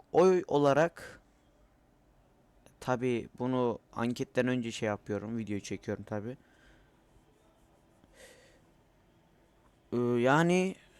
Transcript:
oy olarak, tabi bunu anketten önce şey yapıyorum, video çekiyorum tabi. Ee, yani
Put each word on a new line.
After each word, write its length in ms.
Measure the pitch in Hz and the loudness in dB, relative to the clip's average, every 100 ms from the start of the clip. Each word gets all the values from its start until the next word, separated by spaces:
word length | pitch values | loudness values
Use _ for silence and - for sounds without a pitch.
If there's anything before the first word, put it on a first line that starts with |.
| - | -2
oy 320 | - 185 185 - | 4 6 4 2
olarak, 760 | 143 143 135 165 - - - _ _ _ _ _ _ _ _ _ _ _ _ _ _ - - | 2 4 4 2 -2 -18 -20 _ _ _ _ _ _ _ _ _ _ _ _ _ _ -20 -10
tabi 500 | - 123 127 120 - - | -4 -2 -2 -2 -6 -6
bunu 400 | 123 127 123 110 _ | -2 0 -2 -4 _
anketten 540 | - 117 120 131 - 123 | -6 -4 -4 -6 -2 -2
önce 240 | 127 113 | -2 -4
şey 160 | 110 110 | -6 -4
yapıyorum, 500 | 104 - 104 104 117 | -4 -6 -6 -6 -8
video 220 | 104 101 | -6 -8
çekiyorum 440 | - 98 - 101 | -8 -10 -8 -10
tabi. 340 | 101 107 107 131 _ _ - - _ _ _ _ _ _ _ _ _ _ _ _ _ - - - - _ _ _ _ _ _ _ _ _ _ _ _ _ _ | -8 -10 -10 -14 _ _ -20 -20 _ _ _ _ _ _ _ _ _ _ _ _ _ -20 -20 -20 -20 _ _ _ _ _ _ _ _ _ _ _ _ _ _
Ee, 40 | 120 | -2
yani 800 | 120 120 123 147 170 180 185 - - | 0 2 4 4 4 2 0 -6 -16